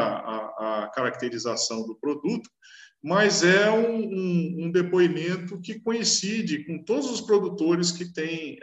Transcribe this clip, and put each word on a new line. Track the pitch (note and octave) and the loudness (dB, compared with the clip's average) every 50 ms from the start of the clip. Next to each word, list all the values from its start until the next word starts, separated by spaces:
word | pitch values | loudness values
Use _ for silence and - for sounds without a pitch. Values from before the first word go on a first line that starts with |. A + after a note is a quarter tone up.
| A#2 | 2
a, | G#2+ G2 - - A2+ A2 A2 A2 - - G#2+ A2 A2 A2 G#2+ G#2 | 2 0 -4 -4 -6 -6 -6 -6 -8 -8 -6 -4 -2 -2 -2 -4
a | G#2 - | -4 -2
caracterização | C3 B2+ A#2+ A#2+ - B2+ B2 A#2+ A#2+ A2+ A#2+ A2 - - - A#2 A2+ A2 | -2 -2 -2 -2 -4 -4 -4 -4 -4 -4 -2 -2 -2 -2 -2 -4 -6 -6
do | A2+ A2 | -8 -8
produto, | - - D3 D3 D3 - F#3 A#3+ A#3 - - _ _ - - - - - - _ _ - | -4 -4 -4 -4 -2 -2 -2 -2 -4 -6 -12 _ _ -20 -20 -20 -20 -20 -20 _ _ -4
mas | D3+ F3 G3+ G#3+ G3 F3+ D3+ E3 | 0 4 4 4 4 4 4 6
é | F3+ F#3 G3+ G#3 G#3+ | 6 6 6 6 6
um, | A3 A3+ A#3 A#3 A3+ | 4 4 2 2 0
um, | A3+ G#3 F#3 F#3+ F#3+ F#3 F3+ F3 E3+ E3+ - - D#3+ E3 | -2 -2 -2 -2 -2 0 0 2 0 0 -2 -4 -4 -4
um | E3+ | 0
depoimento | E3+ F3+ F3 F3+ F3+ F3+ F3 D#3+ D#3 D#3 D#3+ F3 F#3 F#3 - - G#3 - | 2 2 2 4 4 4 4 4 4 0 -2 -2 -4 -4 -6 -10 -10 -10
que | - - A3 | -10 -10 -12
coincide | - - A3+ A#3 A#3 G3+ - - - F#3 G3 A3+ A#3 F#3+ E3 D3+ C#3 - | -6 -4 -4 -2 0 0 0 0 0 0 -2 -2 -2 -2 -2 -4 -4 -4
com | E3 E3 D3 | -8 -8 -6
todos | - - A#3 C#4+ C4+ B3+ | -2 -2 0 0 0 -2
os | A#3 G3+ | -4 -6
produtores | - - G#3 G3 F#3+ F3 - - D#3+ E3 F3 E3+ F3 E3+ | 2 4 4 4 4 0 -2 0 2 2 2 2 2 0
que | - - F3+ | -2 -4 -8
têm | F3 - D#3+ D#3 D#3+ E3 D#3+ D#3+ C#3 - - | -8 -6 -6 -6 -4 -6 -6 -8 -10 -12 -10